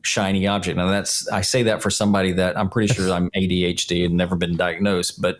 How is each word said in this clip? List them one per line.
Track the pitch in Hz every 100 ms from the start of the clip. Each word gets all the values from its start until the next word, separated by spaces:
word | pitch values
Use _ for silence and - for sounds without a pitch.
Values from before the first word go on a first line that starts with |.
shiny | - - 98 98 98
object. | 101 92 85
Now | 90
that's, | 101 95 - -
I | 107
say | 92 131
that | 113 98
for | 101
somebody | - 104 98 95
that | 90 92 87
I'm | 95
pretty | 120 104
sure | 101 92
I'm | 90 90
A | 98 92
D | 90 87
H | 87 -
D | 87 87
and | 85
never | 90 90
been | 87 85
diagnosed, | 90 82 101 92 87 -
but | 90